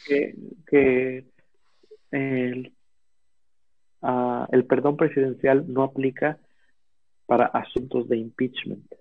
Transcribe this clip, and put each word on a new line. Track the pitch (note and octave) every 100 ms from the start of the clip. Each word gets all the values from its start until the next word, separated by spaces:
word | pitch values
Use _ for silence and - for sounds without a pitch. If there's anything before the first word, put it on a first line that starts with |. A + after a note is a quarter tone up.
que, | - C#3+ - - - - -
que | D3 C3+ B2+ C3 B2+ C3 _ _ _ _ _ _ - _
el, | C#3 C3+ C3 B2 B2+ B2+ _ _ _ _ _ _ _ _ _ _ _ _ _
ah, | - B2+ B2 B2 B2+
el | B2+ B2+
perdón | B2+ C#3+ D3
presidencial | D#3 C#3+ C3+ B2 C#3 C3+ D3
no | B2+
aplica | C3+ C#3 C3+ C3 D3 D#3+ _ _ _ _ _ _ _ _ -
para | A#2+ A#2+
asuntos | A2+ - B2+ B2+ B2+ A#2+
de | A#2
impeachment. | A#2 - B2+ - - G2+ - -